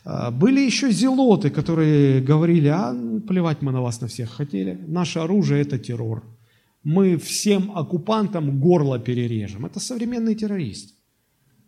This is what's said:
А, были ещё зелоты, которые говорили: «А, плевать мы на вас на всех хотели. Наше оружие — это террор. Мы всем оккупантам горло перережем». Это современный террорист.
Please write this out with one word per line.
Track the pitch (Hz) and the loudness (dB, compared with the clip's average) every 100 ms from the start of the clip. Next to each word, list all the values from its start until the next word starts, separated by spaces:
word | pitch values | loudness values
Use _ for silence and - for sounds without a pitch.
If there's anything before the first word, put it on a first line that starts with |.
А, | - - 120 | -10 -6 -4
были | 123 202 269 | 2 4 4
ещё | 269 - 277 | 2 0 0
зелоты, | 180 262 262 262 196 143 | 2 2 4 4 4 2
которые | 156 160 165 156 147 139 135 | -2 0 2 4 6 6 4
говорили: | 127 151 170 170 143 | 4 2 4 4 4
«А, | 151 117 123 117 110 214 | 2 -2 -4 -4 -6 -2
плевать | 185 170 151 | -2 0 -2
мы | 139 | -2
на | 127 | -2
вас | 123 113 | -4 -6
на | 117 | -10
всех | - 113 | -8 -10
хотели. | - 143 - 190 180 165 | -8 -6 -4 -6 -8 -6
Наше | 170 175 165 | -4 -4 -4
оружие — | 160 202 147 143 | 0 0 2 0
это | 143 131 | 0 -4
террор. | 113 117 113 110 - - _ _ _ _ | -6 -8 -6 -8 -10 -20 _ _ _ _
Мы | 147 170 190 165 | -2 2 4 2
всем | - - 208 196 190 - | -2 -4 0 0 0 -4
оккупантам | 139 175 - 220 202 180 147 135 | -4 -4 -2 0 0 -2 -2 2
горло | 160 180 139 123 | 4 4 4 -2
перережем». | 117 120 120 113 101 101 160 | -2 -2 -2 -4 -6 -8 -10
Это | 202 | -10
современный | - 247 240 247 226 | -8 -6 -4 -2 -2
террорист. | 214 208 202 123 92 - _ _ _ _ _ _ _ | -2 -2 -4 -6 -8 -16 _ _ _ _ _ _ _